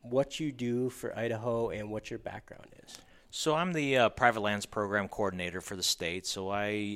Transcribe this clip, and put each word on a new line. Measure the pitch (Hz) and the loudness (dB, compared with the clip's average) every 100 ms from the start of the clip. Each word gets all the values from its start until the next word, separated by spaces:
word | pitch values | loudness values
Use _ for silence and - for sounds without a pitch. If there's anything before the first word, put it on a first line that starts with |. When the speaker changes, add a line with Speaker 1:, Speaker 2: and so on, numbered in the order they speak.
Speaker 1:
what | 120 127 139 - | -2 0 0 0
you | 156 | -6
do | 123 120 120 127 | -2 -2 0 0
for | - 123 - | -4 -6 -2
Idaho | 117 113 120 117 113 | -2 -2 -2 0 -2
and | 90 107 | -4 -6
what | 107 - | -8 -8
your | 117 | -10
background | - 95 - - - - - | -10 -12 -14 -18 -20 -20 -18
is. | - - - - | -18 -18 -20 -14
Speaker 2:
So | - 156 | -4 0
I'm | 156 180 | 2 2
the, | 165 143 131 | 0 4 6
uh, | 113 | 6
private | - 123 110 | 8 6 6
lands | 104 104 | 2 2
program | - - 101 101 95 | -2 -2 0 2 0
coordinator | - 101 90 90 90 | 0 0 0 -4 -4
for | - 95 | -6 -4
the | |
state. | 87 - 85 90 - | -2 0 -2 -4 -4
So | - 95 | -4 -2
I | 101 104 104 101 | -2 0 0 -2